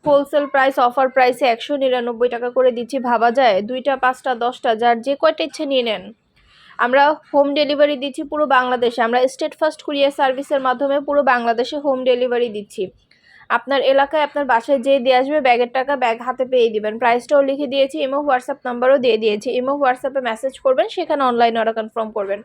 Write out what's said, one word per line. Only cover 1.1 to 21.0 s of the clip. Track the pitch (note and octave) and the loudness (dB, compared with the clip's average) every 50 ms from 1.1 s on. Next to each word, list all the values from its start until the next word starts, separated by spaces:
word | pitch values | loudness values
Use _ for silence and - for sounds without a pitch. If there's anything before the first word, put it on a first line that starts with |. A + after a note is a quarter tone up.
| B3+ | 2
প্রাইসে | C4 B3+ B3 B3+ B3 D4 | 2 2 2 2 2 0
একশো | B3+ A3+ A#3 - - D4 | 0 0 0 -2 -6 -4
নিরানব্বই | C#4 C4+ C4 B3+ B3 A#3+ A#3+ A#3 A3 A#3+ B3 A#3+ | -2 0 0 0 -2 -2 -4 -2 -2 -2 -2 -2
টাকা | A#3 A#3+ B3 | -4 -6 -4
করে | B3 C4 B3+ B3+ A#3+ | 0 2 2 2 0
দিচ্ছি। | A#3+ A#3+ A#3 - C4+ A#3+ B3 | -2 -8 -6 -6 -4 -2 0
ভাবা | A#3+ A3+ A3+ A#3+ A#3 C#4 | 0 2 2 2 2 4
যায়? | C4 A#3 G3+ F#3 G#3 G#3+ | 4 4 4 2 -2 -4
দুইটা, | B3+ C4 B3 C#4+ C4+ | -8 -4 -2 -2 -2
পাঁচটা, | C4 - B3+ C4 - - C#4 B3+ A3+ A#3 | 0 0 -2 -2 -2 -4 -6 -4 -2 -2
দশটা, | A#3+ B3+ - - B3+ A3+ G#3+ | -4 -4 -2 -2 -2 0 2
যার | A#3+ A#3+ A#3+ A#3 A3 | 2 2 2 0 -2
যে | C4+ C#4 C#4 | -4 -4 2
কয়টা | - D#4 D#4+ - E4 | 0 0 0 0 -6
ইচ্ছে | D4 - - D#4 C#4 | -8 -6 -8 -6 -2
নিয়ে | C#4 C4 A#3+ A#3 | 0 0 0 0
নেন। | G#3 F3+ F#3 G3+ A#3 _ _ _ _ _ _ _ _ _ _ - - - | -4 -6 -8 -16 -20 _ _ _ _ _ _ _ _ _ _ -20 -4 -4
আমরা | A3+ A#3+ B3+ C#4 C#4 D4 D#4 D4+ _ _ | -2 2 4 4 4 4 2 -2 _ _
হোম | - C#4+ C#4+ C#4 C#4+ D4+ | 2 2 2 2 2 0
ডেলিভারি | D4 C4+ D4 C#4 D4 D4 D4 B3+ | 0 0 2 2 2 2 2 -2
দিচ্ছি | C4 C#4+ C4 - D#4 C#4+ | -6 -8 -6 -8 -10 -6
পুরো | D4+ D4+ D4+ C4 C4+ | -2 -2 0 4 4
বাংলাদেশে। | B3+ B3+ B3 B3+ B3 B3 A#3 A#3 - A#3 | 2 2 2 0 0 0 -2 0 0 0
আমরা | A3+ A#3 B3 B3+ C4 | 2 2 2 2 0
স্টেট | - - D#4+ D4+ - _ | 0 -4 -6 -6 -4 _
ফার্স্ট | D#4+ D#4 D#4 - - | -2 -2 -2 -4 -10
কুরিয়ার | - D4 C#4+ C#4 C#4 C#4+ - | -6 0 0 0 0 2 0
সার্ভিসের | C#4+ C4 C4 B3+ C#4 - D4+ C#4 | 0 0 0 -2 -4 -4 -4 -2
মাধ্যমে | C4 C4 B3+ B3 C#4+ C#4 C#4 D4 C#4+ | 0 -2 -2 0 -2 -2 0 -2 -2
পুরো | D4 C#4+ C#4+ C#4+ C4+ | 0 0 2 2 2
বাংলাদেশে | B3 A#3+ A#3 A#3 A#3 A3 B3+ B3 D#4 D4 C#4+ | 0 2 0 -2 0 0 -2 -4 -4 -4 -2
হোম | D4 C4+ B3+ C4 B3+ | -2 -2 0 0 0
ডেলিভারি | B3 B3 B3 B3 A#3+ A#3+ A#3+ A#3+ G#3 | 0 0 0 -2 -2 -2 -2 -4 -4
দিচ্ছি। | G#3 G3+ _ - - F#3+ F#3 _ _ _ _ _ _ _ _ _ - - _ | -10 -12 _ -8 -8 -8 -8 _ _ _ _ _ _ _ _ _ -20 -6 _
আপনার | - A#3+ - B3+ C#4 C4+ - B3+ | -4 -4 -2 0 -2 0 2 2
এলাকায় | C4+ C#4 C#4 C#4 - D#4 D4 | 2 2 2 2 0 -2 -2
আপনার | D4 - D4 C#4+ B3+ | -2 -2 -6 -2 0
বাসায় | - A#3 A3+ - C#4+ C4+ A3+ | 0 -2 2 0 -2 0 2
যেয়ে | C4+ C#4 C#4 A#3+ | 2 0 2 2
দিয়ে | C4 B3+ B3+ | 2 2 2
আসবে | C4+ C4+ D4+ D4+ C4 | 2 2 -2 0 2
ব্যাগের | C4 A#3+ A#3 B3 A#3+ A#3+ | 2 2 2 0 -2 -2
টাকা, | C4 B3+ C4 C#4+ C4 | -4 -2 -2 -2 -2
ব্যাগ | B3+ A#3 A3+ A#3 A#3+ | 0 -2 -2 -2 -6
হাতে | B3+ B3+ - C4 B3 | -8 -4 -4 -4 -2
পেয়ে | B3+ B3+ A#3 A#3 G#3 | 0 2 2 2 0
দিবেন। | G#3+ G#3 G#3+ G#3+ A#3 | -2 -4 -4 -6 0
প্রাইসটাও | B3+ A#3+ A#3+ B3 A#3+ - D4+ C#4+ C#4 C4+ | 0 0 0 0 0 0 2 2 2 2
লিখে | C#4 C#4 D4 B3 | 0 -4 -4 -4
দিয়েছি, | C4 C#4 C4+ C4+ C#4 D#4 C#4+ | 0 0 0 0 0 -6 -4
ইমো, | C4 C4+ C#4 D4 D4 | -4 -4 -4 0 0
WhatsApp | C4+ B3 B3+ - C#4 C#4 _ B3 | -2 -2 -2 -6 -10 -8 _ -8
নাম্বারও | B3 A#3+ B3 B3+ C4+ C#4+ A#3+ | -4 0 2 2 2 4 4
দিয়ে | B3+ A3 A3 | 2 0 2
দিয়েছি। | A3 A3 G#3 G#3+ - C4 A#3+ B3+ | 2 0 -2 -2 -4 -4 -4 -2
ইমো, | B3 C4 C#4 C#4+ | -2 -2 -2 0
WhatsApp-এ | C#4+ B3+ B3+ C4 - C4+ C4+ C#4 B3+ A#3 | 0 0 0 0 -4 -4 -4 -4 -4 -4
মেসেজ | A3 A3 - C4+ B3+ - _ | -6 -4 -6 -8 -8 -2 _
করবেন, | C4+ C4 C4 F4+ A4 - | 0 2 2 0 -2 -2
সেখানে | - | -6